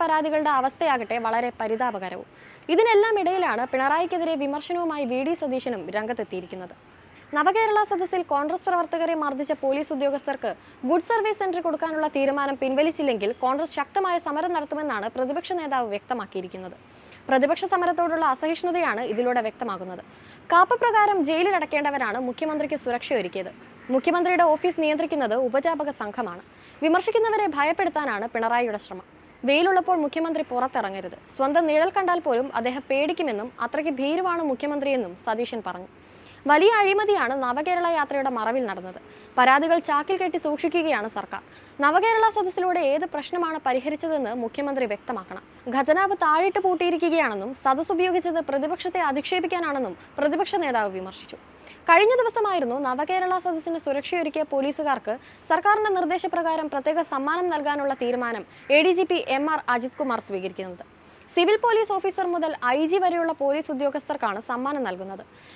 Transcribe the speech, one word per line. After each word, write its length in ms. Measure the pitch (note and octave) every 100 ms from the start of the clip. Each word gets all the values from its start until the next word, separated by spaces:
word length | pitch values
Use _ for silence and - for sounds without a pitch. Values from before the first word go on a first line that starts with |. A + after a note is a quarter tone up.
പരാതികളുടെ 500 | E4 D#4 D4+ D#4 D4+ C4+
അവസ്ഥയാകട്ടെ 580 | C4 - E4 A#3+ G#3+ A#3 A3+
വളരെ 240 | A#3 B3 -
പരിതാപകരവും. 680 | A3 A3+ B3 G3+ F#3 F3+ - - - - -
ഇതിനെല്ലാം 420 | F4 A4+ G4+ A4+ G#4
ഇടയിലാണ് 420 | F4 F#4 D#4+ A3 B3+
പിണറായിക്കെതിരെ 640 | C4 C4+ D#4 F4 F4+ E4 D#4
വിമർശനവുമായി 640 | C#4 C#4+ - F4 E4+ D4 B3+
വി 80 | B3+ C#4
ഡി 60 | E4+
സതീശനും 420 | D4 B3+ C4 G#3+ E3 G#3
രംഗത്തെത്തിയിരിക്കുന്നത്. 800 | A3 A#3 G#3 F#3 F3 F#3 F3+ - - - - - - D4
നവകേരള 440 | F4+ G#4 A4 G#4+ G#4
സദസ്സിൽ 320 | F#4+ F4+ F#4 F4
കോൺഗ്രസ് 340 | C#4+ D4+ F4 F#4+
പ്രവർത്തകരെ 480 | F4 E4+ E4+ E4 E4
മർദ്ദിച്ച 300 | D4 C4+ C#4+ D4+
പോലീസ് 280 | C4+ C#4 D4+ C#4+
ഉദ്യോഗസ്ഥർക്ക് 560 | C#4 C#4 - C4+ A3 - - - B3+
ഗുഡ് 180 | E4+ -
സർവീസ് 300 | A#4 G#4 G#4
സെന്റർ 180 | F#4+ F4 E4
കൊടുക്കാനുള്ള 420 | D#4 D#4+ D#4 D4+ C#4+
തീരുമാനം 400 | C#4 C#4+ C#4 C4+
പിൻവലിച്ചില്ലെങ്കിൽ 680 | C4+ C4+ D#4+ D#4+ C#4+ A3 G3+ B3
കോൺഗ്രസ് 320 | B3+ C#4+ D#4+ -
ശക്തമായ 360 | C#4+ G4 F#4+ F4 E4
സമരം 260 | D4 F4 E4+
നടത്തുമെന്നാണ് 540 | D4 D4+ D4+ G#3+ G#3+ B3+
പ്രതിപക്ഷ 380 | B3+ D4+ - F4+
നേതാവ് 280 | D4 C4 A3+
വ്യക്തമാക്കിയിരിക്കുന്നത്. 840 | G3+ - B3 G3 F#3+ F3+ F#3 F#3 - - - - - -
പ്രതിപക്ഷ 380 | C4 C#4 E4 F#4+
സമരത്തോടുള്ള 520 | F#4 F4 E4+ E4+ D#4+ D#4
അസഹിഷ്ണുതയാണ് 680 | C4 D#4 E4 F4 F4 D4 G#3+ B3
ഇതിലൂടെ 320 | G#3+ B3 B3 A3
വ്യക്തമാകുന്നത്. 560 | - A#3 F#3 F#3 F3+ - - - - -
കാപ്പ 200 | E4+ F#4 A#4+
പ്രകാരം 360 | A#4 G#4+ G#4 G4 C#4+
ജയിലിൽ 260 | D#4+ F#4 F#4
അടയ്ക്കേണ്ടവരാണ് 600 | D4+ D4+ D4 C#4 A3 A3+ B3
മുഖ്യമന്ത്രിക്ക് 500 | B3 D#4 D4+ D4 D4+ B3+
സുരക്ഷയൊരുക്കിയത്. 680 | A#3+ - B3+ F3+ F#3+ F3+ - - - - B3+
മുഖ്യമന്ത്രിയുടെ 520 | E4+ F4 F4 F4+ E4+
ഓഫീസ് 280 | D#4 F4+ E4+
നിയന്ത്രിക്കുന്നത് 540 | D#4 D4+ E4 D4+ A#3 A#3 B3+
ഉപജാപക 420 | C4 E4 D4+ D4 -
സംഘമാണ്. 420 | G#3 A3+ G#3+ F3+ - - - -
വിമർശിക്കുന്നവരെ 640 | D#4 F4 G4+ A4 A4 G#4+ G4+ C#4+
ഭയപ്പെടുത്താനാണ് 720 | D4 E4+ F4+ - C#4 G#3 A#3
പിണറായിയുടെ 480 | A#3 A3+ A#3+ A#3+ G#3 -
ശ്രമം. 200 | F#3 - - - - B3
വെയിലുള്ളപ്പോൾ 500 | D4 F4+ F#4 F4+ F4
മുഖ്യമന്ത്രി 400 | D4 D#4+ E4 D#4+ D4+
പുറത്തിറങ്ങരുത്. 680 | B3 B3+ C4 G3+ F#3+ F#3 - - -
സ്വന്തം 280 | C4+ D#4 D#4+
നിഴൽ 200 | D4+ F4+ G4
കണ്ടാൽ 220 | F#4 F4 D4+
പോലും 220 | A#3 - A#3
അദ്ദേഹം 240 | A#3 C4 -
പേടിക്കുമെന്നും 580 | C4+ D4+ E4+ D4+ G#3 B3 - A#3
അത്രയ്ക്ക് 280 | C#4+ D#4 C4
ഭീരുവാണ് 440 | C#4 E4+ F4+ E4+ D#4
മുഖ്യമന്ത്രിയെന്നും 600 | B3+ D4 D4 C#4 C4 F#3 F#3 -
സതീശൻ 340 | A3 A#3+ A3+ F#3+
പറഞ്ഞു. 220 | F3+ F#3 - - - - - C#4
വലിയ 220 | D4+ G4 A4
അഴിമതിയാണ് 520 | G4 G4+ G#4 G4 B3 C4+
നവകേരള 440 | B3+ B3 D#4+ F4+ F4 D#4+
യാത്രയുടെ 360 | C#4+ C#4 C4+ A#3+
മറവിൽ 280 | A3 C4 A3+
നടന്നത്. 300 | F3+ F#3 - - - - -
പരാതികൾ 400 | B3 C#4 D#4+ E4+ -
ചാക്കിൽ 300 | D4 - F#4+
കെട്ടി 180 | F#4 E4+ D4+
സൂക്ഷിക്കുകയാണ് 640 | D4 E4+ E4+ D#4+ A#3 G#3+ G#3+
സർക്കാർ. 260 | - G3 - - - -
നവകേരള 420 | C#4+ F4 A4 A4 A4 G#4+
സദസ്സിലൂടെ 460 | F#4 F#4 F4+ F4+ C#4
ഏത് 140 | D4+ F4
പ്രശ്നമാണ് 440 | D4 - F4 E4 D#4+ C4
പരിഹരിച്ചതെന്ന് 680 | B3+ C4+ D4+ E4 D#4 A3+ B3
മുഖ്യമന്ത്രി 420 | A#3 C#4+ C#4+ C4+ A#3
വ്യക്തമാക്കണം. 520 | G#3 - A3+ F#3 F#3+ - - B3 B3+
ഖജനാവ് 420 | C4+ E4+ G4 G4
താഴിട്ട് 360 | D#4+ D#4 F#4+ F#4+ F#4+
പൂട്ടിയിരിക്കുകയാണെന്നും 840 | F4 F4 E4+ E4+ D#4+ C4 G3+ G#3+ C4+
സദസ്സ് 300 | C4+ C4 E4 E4+
ഉപയോഗിച്ചത് 440 | F#4 F4+ F4 E4 D4+
പ്രതിപക്ഷത്തെ 520 | C#4 D4+ F4+ F#4 F4+ D#4
അധിക്ഷേപിക്കാനാണെന്നും 840 | C4+ - F#4 E4+ F4+ D#4+ C#4 A3 E3+ - -
പ്രതിപക്ഷ 360 | D4 D#4 C4 G4+ D4
നേതാവ് 260 | A#3+ G#3 F#3+
വിമർശിച്ചു. 400 | F#3 - - - - - - - -
കഴിഞ്ഞ 240 | E4 G#4+ B4+
ദിവസമായിരുന്നു 540 | A#4 A4 G#4 F4+ A#3+ C4 C4+
നവകേരള 480 | B3+ D4+ F#4 F#4 F#4 F4
സദസ്സിന് 340 | D#4+ E4+ E4 D4
സുരക്ഷയൊരുക്കിയ 580 | C#4 - F4 D#4 D#4 D4+
പോലീസുകാർക്ക് 640 | C#4 C#4 D4 D4 B3 - A#3+ - - -
സർക്കാരിന്റെ 420 | E4 G#4 G#4+ G#4+ F#4+
നിർദ്ദേശപ്രകാരം 720 | E4 F4+ F4+ E4+ E4 D#4+ D#4
പ്രത്യേക 280 | C#4 D4+ D#4 D#4
സമ്മാനം 340 | C#4 C#4 E4+ F4+
നൽകാനുള്ള 400 | D4+ C#4+ D4 C#4 C4
തീരുമാനം 420 | A#3+ B3 A#3 A3 - - - C#4+
എ 40 | E4+
ഡി 60 | F4+
ജി 80 | F#4
പി 60 | F4 - C4+
എം 80 | D4
ആർ 80 | D#4 - B3
അജിത് 220 | B3 -
കുമാർ 220 | C4+ A3+ -
സ്വീകരിക്കുന്നത്. 560 | G3 F#3+ F#3 F#3 F3 - - - - - F4
സിവിൽ 220 | F4+ G#4+
പോലീസ് 300 | A#4+ A4 G#4 F#4+
ഓഫീസർ 320 | A#4 - F4+ F4
മുതൽ 160 | D#4 D4 B3 C#4
ഐ 40 | D#4+
ജി 80 | F#4+
വരെയുള്ള 300 | F4+ E4+ E4 D#4
പോലീസ് 300 | C#4 D4 D#4
ഉദ്യോഗസ്ഥർക്കാണ് 680 | C4+ C#4+ C#4+ - C#4 A3 G3+ -
സമ്മാനം 340 | B3 C4+ C#4+ A3
നൽകുന്നത്. 340 | F3+ F#3+ F#3+ - - -